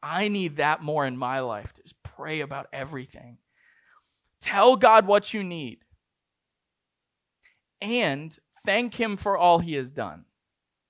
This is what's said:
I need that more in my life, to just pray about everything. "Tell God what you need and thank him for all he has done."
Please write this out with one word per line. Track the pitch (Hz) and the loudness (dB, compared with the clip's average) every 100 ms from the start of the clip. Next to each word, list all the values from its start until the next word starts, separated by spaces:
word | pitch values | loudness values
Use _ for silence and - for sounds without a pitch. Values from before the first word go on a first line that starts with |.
I | 143 170 208 | -6 -2 -2
need | 202 175 147 | -2 -4 0
that | 147 156 | 0 0
more | 151 151 139 | -2 -2 -2
in | 127 | -4
my | 127 135 | -4 -4
life, | 127 107 - | -4 -6 -12
to | - | -18
just | - - | -20 -20
pray | - - 151 156 | -20 -14 -8 -6
about | 143 139 - | -6 -10 -12
everything. | 139 139 143 131 - 123 120 _ _ _ _ _ _ _ _ _ _ | -12 -10 -10 -12 -18 -20 -20 _ _ _ _ _ _ _ _ _ _
"Tell | - 202 233 254 | -4 4 4 6
God | 226 220 196 | 8 8 6
what | 202 202 214 | 2 2 -4
you | |
need | 190 170 131 - _ _ _ _ _ _ _ _ _ _ _ _ _ _ _ _ _ _ _ _ | -6 -8 -10 -12 _ _ _ _ _ _ _ _ _ _ _ _ _ _ _ _ _ _ _ _
and | 202 240 185 139 160 - _ - - | -4 -2 0 -2 -8 -16 _ -10 -2
thank | 202 240 - | 0 -2 -4
him | 226 196 | -4 -2
for | 208 190 | -2 2
all | 175 170 | 6 4
he | 170 143 | 2 -4
has | 127 | -6
done." | 139 101 80 - _ _ _ _ _ _ | -8 -8 -10 -20 _ _ _ _ _ _